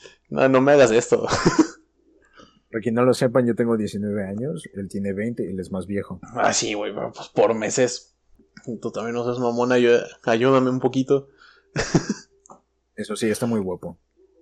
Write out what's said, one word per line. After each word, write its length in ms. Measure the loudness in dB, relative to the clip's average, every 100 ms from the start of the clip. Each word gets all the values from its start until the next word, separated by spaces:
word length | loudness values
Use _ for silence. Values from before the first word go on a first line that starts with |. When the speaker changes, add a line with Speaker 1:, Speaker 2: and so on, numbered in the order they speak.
| -20 _ -8
Speaker 1:
No, 200 | 0 4
no 120 | 6
me 100 | 6
hagas 220 | 6 6
esto. 340 | 4 2 0 0
<laughs> 1400 | 0 2 2 2 -2 _ _ _ _ _ _ -20 _ _
Speaker 2:
Para 100 | -6
quien 140 | -2
no 80 | 2
lo 80 | 2
sepan, 320 | 4 2 2
yo 120 | 0 0
tengo 200 | 0 -2
diecinueve 480 | -2 -4 -4 -4
años, 380 | -6 -6 -8 -10 -12 -12
él 100 | -10
tiene 240 | -6 -6
veinte, 380 | -4 -6 -6 -8
él 80 | -8
es 140 | -8
más 160 | -8 -6
viejo. 320 | -6 -8 -12 -12 -2
Speaker 1:
Ah, 160 | 0
sí, 220 | 0 -4
güey, 200 | -4 -6
pero, 160 | -8 -10
pues, 140 | -10 -6
por 240 | 2 2
meses. 600 | 2 -2 0 0 -2 -14 _ _ _ _ -20 -14 -10
Tú 120 | -8
también 240 | -8 -6 -4
no 80 |
seas 160 | -4 -2
mamona, 340 | -2 0 2
ayú-, 240 | 4 4 4 0 -6
ayúdame 480 | 0 2 4 4 2
un 80 | 0
poquito. 480 | 0 0 2 0 -2 _ -20 _ _
<laughs> 1200 | -8 0 0 0 -8 -12 _ -20 -20 _ _ _
Speaker 2:
Eso 220 | -14 -10 -4
sí, 120 | -2
está 180 | -2 -2
muy 120 | -2
guapo. 400 | -4 -8 -12 -16 _ _ _ _